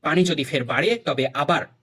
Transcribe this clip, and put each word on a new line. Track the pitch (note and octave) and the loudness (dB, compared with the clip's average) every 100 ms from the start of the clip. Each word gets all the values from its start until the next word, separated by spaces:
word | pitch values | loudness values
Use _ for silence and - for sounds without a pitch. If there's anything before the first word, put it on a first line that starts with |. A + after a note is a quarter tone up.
পানি | - D#3+ | 2 2
যদি | F3+ D3+ | 2 0
ফের | C3 C#3+ | -2 -2
বাড়ে, | A#2 B2+ E3+ A#3 - | -2 0 0 0 -2
তবে | C3+ C3 | -2 -2
আবার | C3+ D3 E3+ - _ | -2 0 0 -2 _